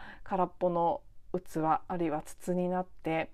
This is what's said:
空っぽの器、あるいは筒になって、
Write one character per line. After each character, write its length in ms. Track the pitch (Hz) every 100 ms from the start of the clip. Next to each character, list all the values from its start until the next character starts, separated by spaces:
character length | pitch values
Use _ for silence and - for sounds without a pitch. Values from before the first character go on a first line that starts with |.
| - -
空 220 | - 190 180
っ 60 | -
ぽ 120 | 180
の 320 | 170 170 - - - -
器、 260 | 180 - 160 156 151 -
あ 100 | 180
る 80 | 165
い 40 |
は 100 | 151
筒 320 | - - -
に 160 | 180 180
な 120 | 185
っ 40 | 185
て、 440 | - - 160 -